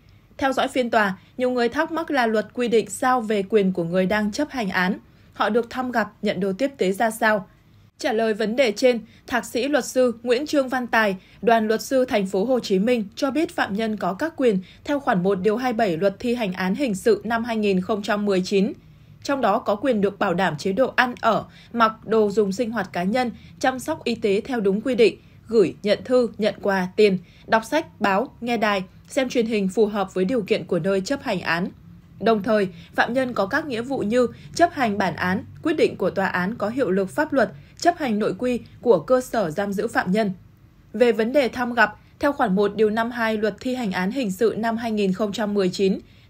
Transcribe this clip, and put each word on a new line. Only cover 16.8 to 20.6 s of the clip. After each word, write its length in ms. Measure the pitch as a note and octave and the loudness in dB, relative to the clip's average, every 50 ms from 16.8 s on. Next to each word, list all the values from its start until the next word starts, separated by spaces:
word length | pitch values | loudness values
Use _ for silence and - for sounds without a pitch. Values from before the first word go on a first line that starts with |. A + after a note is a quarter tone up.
| D4 B3 G3 | -2 -2 -2
sự 260 | F#3+ - A#3+ G#3 G3 - | 0 2 2 2 2 2
năm 200 | G#3+ A#3 A#3 A#3 | -2 -4 -2 -2
hai 120 | A#3+ A3+ | -2 -2
nghìn 240 | A3 G#3 G3+ F#3+ F#3 | 0 0 2 2 0
không 220 | F#3 - A3+ G3+ G#3+ | 0 -2 -2 -4 -2
trăm 220 | A3 G#3 G#3 G#3 | -2 -2 -2 0
mười 180 | G3+ G3 F#3 F3+ | 0 0 0 0
chín. 280 | - G#3 F#3+ F#3+ B3+ F4+ - - - - - - - - - - | 0 2 2 2 0 -2 -6 -16 -20 -20 -20 -20 -20 -20 -10 -6
Trong 180 | - C#4 C4+ | -4 -2 0
đó 180 | A#3+ G3+ G3+ B3 | 2 2 2 0
có 180 | - - G3+ | 0 -2 -2
quyền 240 | G#3+ C#4+ C4+ A#3+ G#3 | 0 0 0 2 2
được 180 | F#3+ G3 G3 - | 2 0 0 0
bảo 160 | A3+ G3 E3+ | -2 0 0
đảm 220 | F3 F#3+ F3 D3+ | 0 0 0 -2
chế 160 | C#3+ | -2